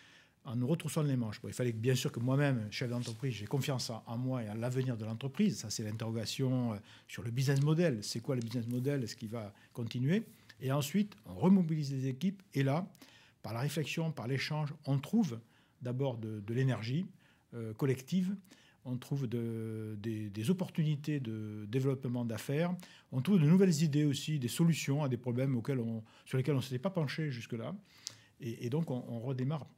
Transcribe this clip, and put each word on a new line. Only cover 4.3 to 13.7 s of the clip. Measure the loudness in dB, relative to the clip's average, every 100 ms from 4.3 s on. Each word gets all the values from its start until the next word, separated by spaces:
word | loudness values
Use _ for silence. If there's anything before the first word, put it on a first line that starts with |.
| -2
et | -4
en |
l'avenir | -4 -2 0 -2 -2
de |
l'entreprise. | -4 -6 -4 2 2 2
Ça, | -4
c'est | -6
l'interrogation, | -4 -4 -4 -2 -2 0 2 2 0
euh, | -2 -8 -20 -16
sur | -10
le | -4
business | 0 2 4
model. | 4 4 4 2
C'est | -2 -6
quoi | -2
le | -2
business | -2 -4 -2
model ? | -2 0 0
Est-ce | -2
qu'il | -6 -8
va | -8 -8 -12 -14
continuer ? | -8 -6 0 2 2 0 -10 -20 -8
Et | -2
ensuite, | 0 2 0 0 -4 -14
on |
remobilise | 2 6 8 6 2 0
les | -2 -2
équipes. | 0 -2 -2 -4
Et | 2
là, | 2 2 -2 -10 -20 -20 -20 _
par | -6
la | -4
réflexion, | -2